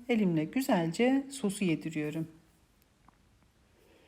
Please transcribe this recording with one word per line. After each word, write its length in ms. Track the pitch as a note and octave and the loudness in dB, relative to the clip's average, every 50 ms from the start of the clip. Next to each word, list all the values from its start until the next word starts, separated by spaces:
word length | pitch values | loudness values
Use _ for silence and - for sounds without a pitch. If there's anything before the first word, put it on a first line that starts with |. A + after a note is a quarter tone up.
| - - | -4 0
Elimle 360 | A#3+ G#3+ G#3 F3+ E3 D#3 D#3 | 2 2 2 2 2 2 0
güzelce 840 | E3+ - B3+ C4+ - A#3 F3+ E3 E3 E3 - A#3 B3+ C4+ C#4 C#4 - | 0 -2 -2 0 2 2 2 2 0 0 2 2 4 4 2 0 -2
sosu 340 | - - - G3 F#3+ - G3+ | -6 -4 -4 -4 -2 0 0
yediriyorum. 640 | F3+ D#3+ D3+ - D#3+ D#3+ D#3+ D3+ D3+ D3+ E3 D#3+ - - - _ _ _ _ _ _ _ _ _ _ _ _ _ _ - _ _ _ _ _ _ _ _ _ _ _ _ _ _ _ _ _ _ | 0 0 0 -2 -4 -4 -4 -4 -4 -4 -4 -6 -8 -10 -18 _ _ _ _ _ _ _ _ _ _ _ _ _ _ -20 _ _ _ _ _ _ _ _ _ _ _ _ _ _ _ _ _ _